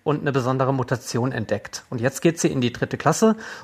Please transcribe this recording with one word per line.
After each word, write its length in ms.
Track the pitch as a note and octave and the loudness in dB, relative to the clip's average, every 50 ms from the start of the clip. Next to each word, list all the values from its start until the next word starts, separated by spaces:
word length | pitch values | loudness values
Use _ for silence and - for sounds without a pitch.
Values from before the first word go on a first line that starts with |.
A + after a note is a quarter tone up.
| _ | _
und 200 | D#3+ D3 D3+ E3 | 0 0 0 0
eine 100 | D3 B2+ | 0 0
besondere 420 | C#3 A#2+ B2 C3 C3 C3+ B2+ C#3 | 2 2 2 2 2 2 2 2
Mutation 560 | C3+ B2 - C#3 A#2 - - - A#2+ A#2 C3+ | 0 0 -2 -2 -4 -4 -4 -2 0 0 0
entdeckt. 540 | C3 A#2+ G#2+ - G#2+ G#2 - - - - - _ | -2 -4 -2 -2 -2 -4 -4 -8 -14 -14 -12 _
Und 120 | - B2 | -6 -2
jetzt 200 | A2 C3+ - - | -2 -2 -2 2
geht 200 | - E3+ D#3+ - | 2 2 2 2
sie 80 | - E3 | 0 0
in 120 | D#3 C#3 | 2 2
die 120 | B2 A#2+ A#2 | 0 0 0
dritte 240 | - - - - B2+ | -2 -4 -4 -4 0
Klasse 380 | - D3 D#3+ - A3 A3 G#3+ A3 - - - - | 2 2 4 4 4 4 4 2 -2 -10 -14 -14